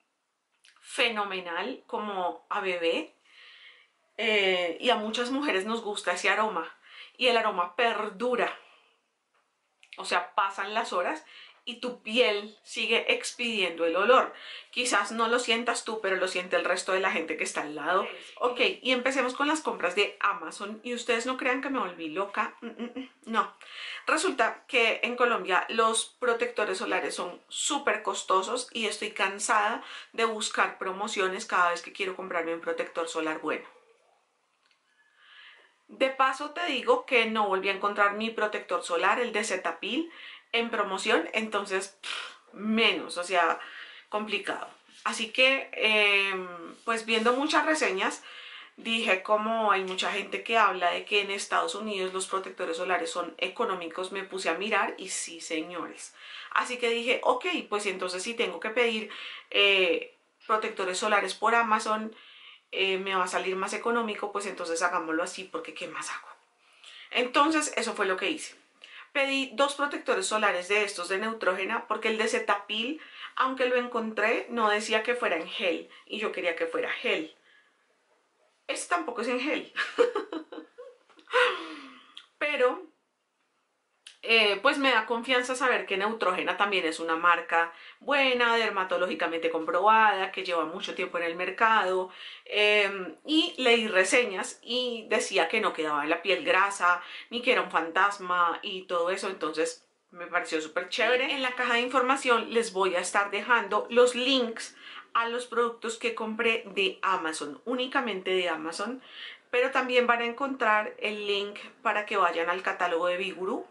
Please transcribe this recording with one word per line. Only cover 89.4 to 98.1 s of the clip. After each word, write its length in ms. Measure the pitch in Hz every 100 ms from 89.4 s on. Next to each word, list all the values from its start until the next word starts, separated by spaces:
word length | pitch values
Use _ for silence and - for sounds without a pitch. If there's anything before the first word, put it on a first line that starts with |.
| 165
comprobada, 840 | 165 165 175 208 220 214 190 190
que 100 | 190
lleva 220 | 185 170
mucho 320 | 156 190 185 165
tiempo 220 | 180 170
en 60 |
el 120 | 170 170
mercado, 760 | 180 - 226 220 185 185 - - - -
em, 720 | - 202 208 208 196 196 185 -
y 300 | - 311 349 -
leí 300 | 254 233 220
reseñas 720 | 185 185 262 220 185 - -
y 440 | - 247 247 233 214
decía 380 | 220 - 190 165
que 140 | 220
no 120 | 185
quedaba 300 | 165 156 147
en 80 | 147
la 120 | 170
piel 220 | 196 175
grasa, 560 | 151 185 202 202 175 175 - - -
ni 100 | 233
que 120 | 240
era 100 | 196
un 80 | 175
fantasma 880 | 170 165 190 202